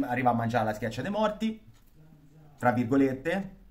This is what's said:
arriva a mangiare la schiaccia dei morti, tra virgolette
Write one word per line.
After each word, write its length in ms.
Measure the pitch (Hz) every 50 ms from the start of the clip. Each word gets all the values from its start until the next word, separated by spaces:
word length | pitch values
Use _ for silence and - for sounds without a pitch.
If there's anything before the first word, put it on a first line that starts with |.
| 139
arriva 260 | 123 123 127 123 120
a 40 | 117
mangiare 320 | 117 117 113 117 117 110
la 80 | 110 107
schiaccia 280 | - - - - 135
dei 80 | 139 190
morti, 500 | 208 214 220 208 214 - 220 220 220 - - - - - - - - - - - - - - - - - - - - -
tra 120 | 110 123
virgolette 840 | 110 123 117 110 139 139 135 131 127 131 - 165 180 196 190 - - - - -